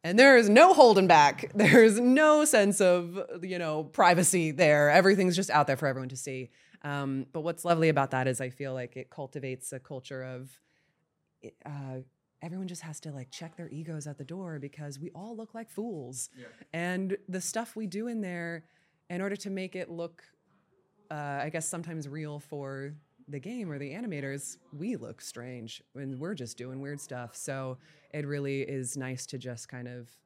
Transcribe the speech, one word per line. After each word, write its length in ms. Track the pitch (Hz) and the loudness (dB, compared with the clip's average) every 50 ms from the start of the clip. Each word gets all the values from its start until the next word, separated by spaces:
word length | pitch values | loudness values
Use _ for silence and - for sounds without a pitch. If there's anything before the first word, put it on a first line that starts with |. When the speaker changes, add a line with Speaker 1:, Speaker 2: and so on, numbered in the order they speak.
| - | -4
Speaker 1:
And 140 | 165 180 220 | 0 6 8
there 180 | 269 277 262 240 | 10 10 10 8
is 100 | 233 202 | 8 8
no 240 | 208 247 330 370 | 10 10 10 10
holding 340 | 370 - 277 233 208 196 190 175 | 12 10 10 10 10 6 8 8
back. 420 | 170 156 147 143 - - - - | 8 8 8 6 4 0 -10 -6
<laughs> 20 | - | 0
There 280 | 208 214 156 - 381 | 2 6 8 10 10
is 160 | 220 220 202 226 | 10 8 6 4
no 460 | 247 247 254 285 311 302 302 302 302 | 2 4 4 6 6 6 6 6 4
sense 360 | 302 - 220 196 202 196 - | 4 4 4 4 4 2 2
of, 400 | 196 180 180 180 175 170 175 196 - - - 180 | 4 4 4 2 0 -6 -10 -12 -10 -10 -12 -12
you 160 | 170 185 185 175 | -8 -8 -6 -6
know, 260 | 170 156 156 156 156 | -6 -4 -6 -6 -8
privacy 680 | 143 - - 202 175 175 170 180 - - 180 165 160 | -8 0 4 6 6 6 6 4 2 2 2 0 -2
there. 360 | 147 135 175 151 147 147 147 147 | 0 2 4 4 6 6 4 6
Everything's 440 | 147 180 180 190 208 190 190 180 175 | 6 6 6 6 4 4 2 0 0
just 140 | 180 180 196 | -2 -2 0
out 160 | - 151 143 | 2 2 2
there 100 | 147 135 | 2 0
for 120 | 131 156 139 | -2 -2 -4
everyone 200 | 127 131 131 127 | -4 -4 -8 -10
to 60 | 131 | -12
see. 340 | 127 - 143 131 131 127 120 _ _ _ _ _ _ | -12 -12 -10 -10 -10 -12 -14 _ _ _ _ _ _
Um, 440 | - 147 143 143 139 139 135 135 131 _ | -10 -8 -6 -6 -4 -4 -6 -6 -8 _
but 80 | - 165 | -10 -8
what's 240 | 139 170 165 165 - | -8 -8 -8 -6 -2
lovely 240 | 175 170 160 160 160 | 0 2 4 4 2
about 240 | 147 143 139 135 | 4 2 0 0
that 160 | 135 131 131 131 | -2 -2 -2 -2
is 120 | 127 120 | -2 -4
I 100 | 131 127 | -6 -10
feel 220 | 127 _ 139 135 | -10 _ -10 -8
like 240 | 131 131 123 120 _ | -8 -10 -10 -12 _
it 140 | 131 135 _ | -16 -16 _
cultivates 600 | - - 139 131 _ 151 131 131 131 127 - - | -14 -16 -16 -12 _ -12 -10 -10 -10 -10 -12 -14
a 80 | 135 131 | -14 -14
culture 420 | 127 _ 143 127 127 - 139 131 | _ _ -16 -16 -14 -14 -14 -12
of, 380 | 127 131 127 127 135 135 _ _ _ _ _ _ _ _ _ _ _ _ _ _ _ _ _ _ - 113 _ _ _ | -12 -12 -14 -14 -16 -18 _ _ _ _ _ _ _ _ _ _ _ _ _ _ _ _ _ _ -20 -20 _ _ _
uh, 340 | - 147 143 139 135 131 131 131 131 _ _ _ _ _ _ | -14 -12 -12 -10 -10 -12 -12 -14 _ _ _ _ _ _ _
everyone 280 | - 170 175 190 190 180 | -14 -12 -10 -10 -10 -10
just 140 | 180 - | -12 -12
has 180 | - 160 151 - | -14 -14 -16 -14
to, 100 | - 160 | -14 -14
like, 220 | 143 135 127 131 | -12 -12 -14 _
check 240 | - - 165 160 _ | -16 -16 -16 -16 _
their 120 | - 170 - | -16 -16 -14
egos 360 | - 151 160 165 160 151 139 | -12 -12 -12 -10 -10 -10 -10
at 100 | 151 143 - | -12 -14 -14
the 60 | 139 | -14
door 360 | 127 165 190 190 175 156 147 | -14 -12 -12 -12 -12 -12 -12
because 400 | 139 143 _ 151 151 143 135 135 | -12 -14 _ -14 -14 -14 -12 -14
we 100 | 156 - | -14 -16
all 260 | _ 165 190 226 233 | _ -16 -16 -14 -14
look 180 | 214 226 220 - | -14 -16 -14 -16
like 140 | 226 226 _ | -16 -16 _
fools. 600 | - - 220 240 196 156 131 123 131 123 - - _ 127 | -12 -10 -10 -10 -10 -12 -12 -14 -12 -12 -12 -14 _ -20
Speaker 2:
Yeah. 80 | 123 120 _ _ - _ | -20 -20 _ _ -20 _
Speaker 1:
And 440 | - 165 175 180 180 185 190 185 196 - _ - | -8 -6 -6 -4 -4 -4 -4 -6 -6 -8 _ -10
the 120 | 185 185 | -10 -8
stuff 340 | 180 - - 226 233 - - | -8 -8 -8 -8 -10 -8 -10
we 140 | 214 220 190 | -10 -10 -8
do 180 | 160 208 226 | -8 -8 -8
in 140 | 240 233 220 | -6 -6 -8
there, 440 | 202 180 175 175 170 170 170 165 160 _ _ _ _ _ _ _ _ _ | -8 -8 -8 -8 -8 -10 -10 -12 _ _ _ _ _ _ _ _ _ _
in 100 | 180 175 | -8 -6
order 140 | 190 202 202 | -6 -6 -8
to 140 | 202 - 202 | -8 -10 -10
make 240 | 196 190 190 180 - | -8 -8 -8 -10 -10
it 160 | 185 180 - | -12 -12 -12
look, 320 | 170 170 170 165 170 _ _ _ _ _ _ _ _ _ _ _ _ _ _ _ _ _ _ _ | -10 -12 -12 -12 _ _ _ _ _ _ _ _ _ _ _ _ _ _ _ _ _ _ _ _
uh, 40 | 156 151 147 143 139 139 | -12 -10 -8 -8 -6 -6
I 60 | - 156 | -6 -6
guess 180 | 156 165 156 | -6 -8 -8
sometimes 400 | - - 170 165 170 165 160 147 143 | -8 -8 -10 -10 -10 -10 -10 -10 -10
real 300 | 139 156 156 151 147 147 | -12 -12 -10 -10 -12 -14
for 560 | 143 _ 156 143 139 135 135 135 139 143 151 147 _ _ _ _ _ - | -14 _ -12 -12 -10 -10 -12 -12 -12 -14 -14 -18 _ _ _ _ _ -14
the 120 | 143 143 | -14 -12
game 320 | 127 190 240 254 214 170 | -12 -12 -10 -10 -10 -10
or 60 | 147 139 | -8 -10
the 120 | 143 139 | -10 -10
animators, 680 | 143 202 247 220 165 143 139 135 139 143 143 - - _ _ _ | -10 -10 -10 -8 -8 -8 -8 -8 -10 -10 -12 -14 -16 _ _ _
we 220 | 151 143 170 233 240 | -14 -10 -8 -8 -8
look 260 | - 117 113 110 _ | -8 -10 -14 -16 _
strange 640 | - - - 127 120 127 127 123 113 113 - - _ _ _ | -18 -16 -16 -14 -14 -14 -14 -14 -14 -16 -16 -20 _ _ _
and 240 | 135 139 135 135 127 | -14 -12 -12 -10 -10
we're 140 | 151 180 214 | -10 -10 -10
just 220 | 143 123 113 - | -10 -12 -14 -12
doing 240 | - 120 127 131 135 | -14 -14 -12 -12 -12
weird 200 | 139 139 147 143 | -10 -12 -12 -12
stuff. 340 | - - 127 123 120 117 - | -12 -14 -12 -12 -12 -12 -14
So 440 | - - - 135 135 131 131 127 131 _ _ _ _ _ _ | -14 -12 -10 -10 -8 -10 -10 -12 -14 _ _ _ _ _ _
it 120 | - 151 147 | -12 -10 -8
really 360 | 139 147 143 139 139 135 139 | -8 -6 -6 -6 -6 -6 -6
is 340 | 135 - 139 135 127 123 - | -6 -6 -8 -8 -8 -8 -10
nice 300 | 143 131 127 127 123 - | -10 -10 -10 -10 -12 -12
to 120 | - - 127 | -14 -14 -12
just 300 | 123 127 120 113 - - | -12 -12 -14 -14 -16 -16
kind 200 | - 123 123 123 | -16 -16 -14 -14
of 200 | 123 123 117 117 _ _ _ | -16 -16 -18 _ _ _ _